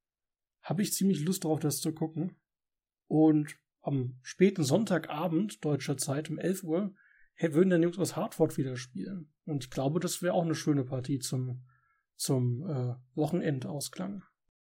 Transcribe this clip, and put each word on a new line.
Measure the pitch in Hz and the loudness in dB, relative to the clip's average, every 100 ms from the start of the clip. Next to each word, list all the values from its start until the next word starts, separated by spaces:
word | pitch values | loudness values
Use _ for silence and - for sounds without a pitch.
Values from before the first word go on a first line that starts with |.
| _ _ _ _ _ _ | _ _ _ _ _ _
Hab | - 160 | -6 -2
ich | 202 | -2
ziemlich | - 190 160 | 0 2 2
Lust | 151 185 | 0 -2
drauf, | 160 156 | 0 0
das | 156 143 | 0 -2
zu | 165 | -4
gucken. | 156 160 160 180 - _ _ _ _ _ _ - | -4 -4 -4 -6 -8 _ _ _ _ _ _ 0
Und | 151 156 151 151 - _ _ | 6 8 6 2 -6 _ _
am | - 139 123 - | -4 -2 -2 -8
späten | - - 190 196 | -6 4 4 4
Sonntagabend, | 135 165 226 170 - - 175 165 208 - | 2 2 2 0 -2 -4 0 0 -2 -4
deutscher | 151 143 - 143 | -2 -2 -2 -4
Zeit, | - 139 156 | -2 -4 -4
um | 151 | -4
elf | 170 190 | -2 -2
Uhr, | 170 165 202 - _ _ - | -2 0 -2 -6 _ _ -20
hä-, | - 165 | -2 2
würden | 147 190 | 6 6
dann | 175 | 6
Jungs | 170 180 | 4 2
aus | 156 - | -2 -2
Hartford | 220 - 156 - | -4 2 0 2
wieder | 131 127 | -4 -4
spielen. | - - - 190 156 _ | -10 -10 -8 -10 -12 _
Und | - 147 | -6 -6
ich | - | -4
glaube, | - 139 165 | -2 0 0
das | 175 - | -2 -2
wäre | 175 | 0
auch | 180 | 2
eine | 165 | 2
schöne | 151 - 143 | 0 0 0
Partie | 131 131 123 139 | 0 -4 -4 -4
zum, | - 127 127 123 - _ _ _ _ | -2 -4 -4 -8 -12 _ _ _ _
zum, | - - 131 123 120 175 | -8 0 2 2 0 -2
äh, | 135 123 123 - | -2 -4 -6 -8
Wochenendausklang. | - 147 175 - 135 123 151 - - 190 202 - _ _ _ | -2 0 0 0 -2 -4 -6 -8 -8 -8 -8 -14 _ _ _